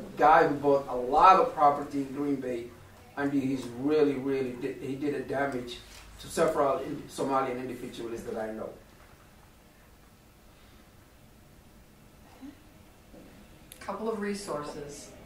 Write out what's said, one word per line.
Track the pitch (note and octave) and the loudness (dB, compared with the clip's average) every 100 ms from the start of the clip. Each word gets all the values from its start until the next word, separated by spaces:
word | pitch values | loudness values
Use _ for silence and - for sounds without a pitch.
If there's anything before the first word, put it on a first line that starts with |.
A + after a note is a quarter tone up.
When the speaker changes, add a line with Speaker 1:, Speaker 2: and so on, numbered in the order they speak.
| - - | -8 4
Speaker 1:
guy | D#3 E3 D3+ | 8 8 6
who | C#3 | 2
bought | C#3+ C#3 - | 2 2 2
a | |
lot | B2 B2 D#3 F#3 F#3 | -4 0 8 8 8
of | - | 6
property | D#3 D3 C#3+ C#3+ C#3 | 4 4 4 -2 -4
in | C3+ | -4
Green | C#3 C#3+ C3 | -4 -2 -2
Bay, | B2+ A#2+ - - - - - - | -4 -6 -8 -16 -20 -20 -14 -4
and | C#3 | 0
he's | C#3 C3 C3 A#2 A#2+ | 0 0 -2 -6 -4
really, | C#3+ D3+ C#3 | 2 4 4
really | B2+ C3+ C3+ B2 B2 | 2 0 -2 -2 -4
did, | C3+ - | -8 -6
he | C3 C3+ | -8 -4
did | D3 | -4
a | B2+ | -4
damage | B2 C3+ C#3 B2+ - - - - - - | -2 -2 -2 -4 -8 -12 -16 -20 -20 -18
to | C3+ | -6
several | E3 D#3+ D#3 C3+ - | 0 2 4 2 0
in-, | D3 - - | -4 -10 -10
Somalian | - C3+ C3 B2 B2 | -6 -2 0 -2 -4
individuals | B2+ - B2 A#2 A#2 A2 | -8 -10 -12 -10 -10 -10
that | G2 A2 | -8 -6
I | A2 | -6
know. | A2 - - - - - - - - - - - - - - - - - - - - - - - - - - - - - - - - - - - - - - C4+ - - - - - - - - - - - - - | -8 -10 -14 -20 -20 -20 -20 -20 -20 -20 -20 -20 -20 -20 -20 -20 -20 -20 -20 -20 -20 -20 -20 -20 -20 -20 -20 -20 -20 -20 -20 -20 -20 -20 -20 -20 -20 -20 -20 -20 -20 -20 -20 -20 -20 -20 -20 -20 -20 -20 -20 -20 -16
Speaker 2:
Couple | - G#3 A3 | -12 -8 -6
of | G3+ | -4
resources, | G3+ G3+ - D3+ D3 D3 C#3+ - - - | -6 -6 -6 -8 -8 -10 -12 -14 -18 -20